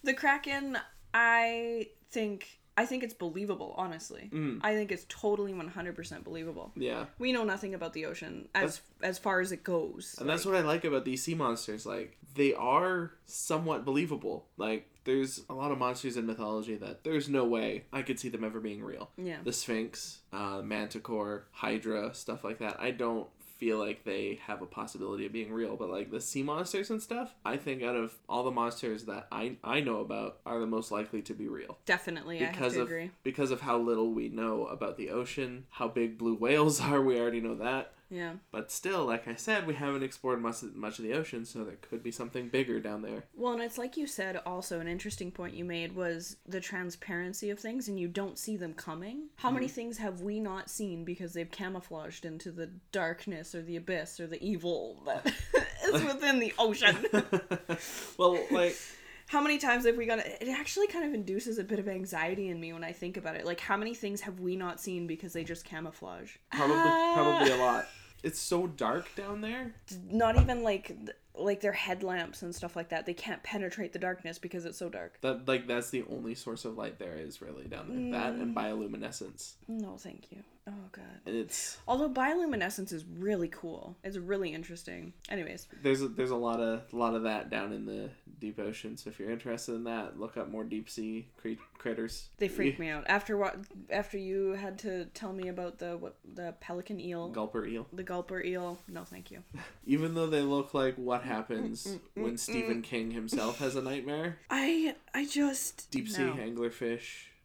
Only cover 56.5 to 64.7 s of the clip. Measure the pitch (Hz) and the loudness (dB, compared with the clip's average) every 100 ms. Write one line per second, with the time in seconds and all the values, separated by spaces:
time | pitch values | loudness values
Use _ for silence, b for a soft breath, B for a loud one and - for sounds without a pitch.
56.5 | - 226 208 208 190 427 208 - 185 - | 4 4 8 8 8 6 4 6 2 2
57.5 | 180 - 165 B B B - 180 175 - | -4 -2 -4 B B B 6 8 8 4
58.5 | 277 175 175 B B B B B 294 294 | 6 6 4 B B B B B 4 6
59.5 | 294 294 240 233 233 226 226 - - 240 | 4 6 6 6 6 4 2 0 -4 -2
60.5 | 269 294 392 403 339 302 269 190 196 247 | -2 -2 4 4 4 0 0 0 -2 0
61.5 | 226 196 214 202 185 190 175 165 190 190 | -4 0 0 0 -2 -4 0 0 0 0
62.5 | 170 165 165 165 175 175 190 165 160 170 | -2 -4 -6 -8 -6 -6 -4 -4 -4 -2
63.5 | 170 - 202 220 233 208 202 208 185 180 | -2 0 0 0 -4 -4 -4 -6 -4 -2
64.5 | 185 180 | -2 -4